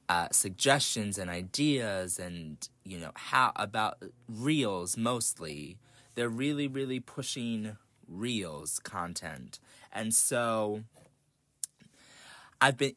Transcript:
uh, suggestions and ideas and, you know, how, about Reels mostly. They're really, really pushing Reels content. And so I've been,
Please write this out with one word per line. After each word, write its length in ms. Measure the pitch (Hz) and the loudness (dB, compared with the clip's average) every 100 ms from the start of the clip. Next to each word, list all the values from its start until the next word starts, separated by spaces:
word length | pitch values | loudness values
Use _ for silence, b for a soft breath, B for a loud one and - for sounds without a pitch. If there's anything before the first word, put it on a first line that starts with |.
| - | 0
uh, 200 | 87 85 | 2 4
suggestions 840 | - 101 92 139 143 - 117 104 98 | 4 4 2 4 6 4 0 -2 -4
and 100 | 90 | -4
ideas 880 | 87 92 - 147 135 110 95 92 - | -4 -4 0 2 2 0 -2 -2 -4
and, 480 | 90 87 80 73 - _ | -4 -8 -10 -10 -14 _
you 140 | 95 87 | -12 -10
know, 120 | 78 | -10
how, 380 | - - 131 123 - | -10 0 4 4 2
about 460 | 104 110 107 - 95 - - | -2 0 0 -2 -12 -16 -12
Reels 680 | 110 139 156 110 92 85 120 | -4 0 2 0 -2 -2 0
mostly. 800 | 117 123 - - 80 73 73 98 b b b | 2 2 0 -2 -6 -10 -12 -14 b b b
They're 160 | - 120 | -2 -2
really, 360 | 113 143 143 143 | 0 0 0 -2
really 320 | 135 131 127 | -2 -2 -4
pushing 800 | - - 127 135 117 113 110 104 _ _ - | -6 -8 -6 -4 -2 -2 -4 -10 _ _ -14
Reels 720 | 90 120 110 87 73 - - | -6 -2 -2 -2 -6 -4 -4
content. 800 | - 95 87 82 80 69 62 - B B B | -4 -6 -4 -6 -8 -10 -12 -18 B B B
And 220 | 104 110 | -4 2
so 720 | 110 - 120 117 113 107 107 113 - - _ _ _ _ _ - _ B B B B B B B - | 4 4 4 2 2 0 -2 -8 -18 -20 _ _ _ _ _ -10 _ B B B B B B B 4
I've 180 | 135 131 | 4 6
been, 160 | 139 | 0